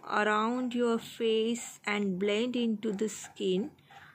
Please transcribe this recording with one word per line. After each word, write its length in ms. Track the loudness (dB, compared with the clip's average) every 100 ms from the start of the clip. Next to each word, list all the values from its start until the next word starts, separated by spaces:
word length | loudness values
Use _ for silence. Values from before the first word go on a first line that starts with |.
| -4
around 640 | 0 4 4 2 0 -2
your 240 | 0 2 0
face 840 | -2 -2 2 2 2 -2 -6 -10
and 340 | -4 -2 0 0
blend 380 | 0 2 0 0
into 360 | 0 0 -2
the 180 | -2 -4
skin. 600 | -4 -14 -4 0 2 0 -8 -20 -20 -20